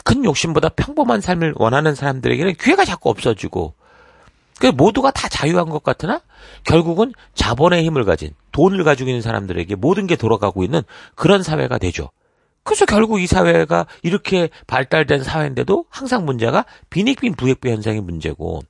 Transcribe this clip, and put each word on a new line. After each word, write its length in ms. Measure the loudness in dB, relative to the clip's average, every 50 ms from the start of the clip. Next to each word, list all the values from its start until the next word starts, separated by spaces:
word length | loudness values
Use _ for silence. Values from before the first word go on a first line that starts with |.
| 0
큰 200 | 0 2 2 2
욕심보다 460 | 0 0 0 -2 -2 0 0 0 0
평범한 500 | 0 -2 -4 -2 -2 -2 0 0 0 0
삶을 340 | 0 -2 -2 0 -2 -2 0
원하는 380 | 0 0 2 2 2 2 0 0
사람들에게는 600 | -2 -2 -4 -4 -2 -2 -2 0 0 -2 -2 -4
기회가 300 | 0 2 2 2 2 2
자꾸 240 | 0 -2 -2 -2 -2
없어지고 640 | -2 0 0 -2 -2 -2 -4 -6 -6 -6 -6 -8 -10 _ _ _ _ _ _ _ _ _ _ _ _ _ _ _ _ 0
그 80 | 2
모두가 440 | 2 4 6 4 4 4 2 2 0
다 180 | 0 -2 -4 -6
자유한 420 | -4 -2 0 0 0 0 0 -2
것 120 | -4 -4
같으나 380 | -4 -4 -4 -2 -4 -4 -4 -6 -8 _ _ -20 -20 -20 -20 -6 0
결국은 480 | 2 4 4 4 2 0 0 0 -2 -4 -10 -20 _ -6
자본의 500 | -4 -2 -2 0 2 2 4 4 2 2
힘을 200 | 0 0 0 2
가진 300 | 2 0 0 -2 -8 -14 _ _ _
돈을 320 | 0 2 2 4 4 2 2
가지고 240 | 2 2 2 0 -4
있는 140 | -4 -4
사람들에게 520 | -4 -4 -4 -4 -4 -4 -4 -6 -6 -6 -4
모든 300 | -2 0 0 0 0 0
게 100 | -2 -2
돌아가고 460 | 0 2 0 2 2 0 0 0 0
있는 200 | -2 0 0 -2 -4 -6 -12 -20 -20 -18 _
그런 280 | 0 2 4 4 4
사회가 360 | 2 0 -2 -2 -2 -2 -2 -2
되죠. 320 | -2 -4 -4 -6 -10 -12 _ _ _ _ _ _ _ _ _ _
그래서 220 | -6 -2 0 0 2
결국 360 | 2 4 2 2 2 0 0
이 60 | 0
사회가 600 | 2 2 4 4 4 4 4 2 2 0 0 -2 -4 -8 -6
이렇게 480 | -4 -2 -2 -2 -2 -2 0 0 0 -2 -6 -10 -8
발달된 580 | -4 -4 -4 -2 0 0 0 2 2 0 -2 -2
사회인데도 600 | -2 -4 -2 -2 -2 -2 -2 -2 0 0 -2 -2 _
항상 380 | -12 -10 -6 -4 -2 -2 -2
문제가 400 | -2 -2 0 0 0 0 0 -2 -4 -8 -20 _ -6
빈익빈 440 | -4 -2 0 0 0 -2 -2 -4 -2
부익부 360 | 0 0 0 0 0 -2 -4
현상이 300 | -2 -2 -2 -4 -4 -4
문제고 600 | -4 -6 -8 -6 -6 -6 -6 -6 -6 -8 -8 -8 -10